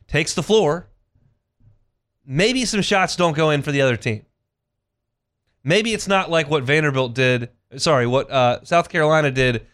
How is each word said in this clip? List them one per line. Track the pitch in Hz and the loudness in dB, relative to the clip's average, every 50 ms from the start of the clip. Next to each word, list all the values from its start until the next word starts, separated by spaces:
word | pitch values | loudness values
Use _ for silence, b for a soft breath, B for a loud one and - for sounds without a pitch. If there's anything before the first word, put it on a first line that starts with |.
| b b | b b
takes | - 143 - - - | -4 -2 -2 -2 -4
the | 180 | -6
floor, | 147 - 214 220 185 147 160 180 - _ _ _ _ _ _ _ _ _ _ _ _ _ _ _ _ - _ _ _ _ _ _ _ _ _ _ _ | -2 0 2 2 2 0 -2 -4 -8 _ _ _ _ _ _ _ _ _ _ _ _ _ _ _ _ -20 _ _ _ _ _ _ _ _ _ _ _
maybe | 143 131 156 196 233 254 262 240 | -6 -2 0 0 2 0 0 -2
some | - 220 202 | -2 -2 -2
shots | 175 - 208 190 185 - - | 0 0 0 0 0 -2 0
don't | - 175 170 147 | 0 0 0 2
go | 156 160 156 | 0 0 0
in | 147 139 | 0 0
for | 131 151 | -2 -2
the | 139 139 | 0 0
other | 135 131 120 | 2 0 0
team. | 107 - 123 107 104 - _ _ _ _ _ _ _ _ _ _ _ _ _ _ _ _ _ _ _ _ _ _ _ _ _ _ _ | -2 -4 -6 -8 -8 -10 _ _ _ _ _ _ _ _ _ _ _ _ _ _ _ _ _ _ _ _ _ _ _ _ _ _ _
Maybe | - 139 175 214 220 226 214 | -2 0 0 0 0 0 -4
it's | - - 185 | -4 -2 -2
not | 196 190 175 147 | 0 0 0 0
like | 170 165 156 151 | 0 -2 0 0
what | 160 147 123 | -2 -2 0
Vanderbilt | 131 147 156 151 147 135 131 131 120 113 | 2 0 2 2 0 0 0 -2 -2 -2
did, | 131 131 127 127 120 117 - _ _ _ _ 123 | 0 2 2 2 0 -2 -8 _ _ _ _ -12
sorry, | 135 - 170 147 127 120 | -4 0 2 2 2 2
what, | 120 127 135 - - | 2 0 0 -2 0
uh, | 139 131 123 120 123 - - | 0 2 2 2 0 -2 -4
South | - 170 170 165 - | -2 0 0 0 0
Carolina | - 170 151 151 160 156 151 139 | -2 0 2 2 2 2 2 0
did | 131 131 131 127 117 110 b b | 0 0 0 0 0 -2 b b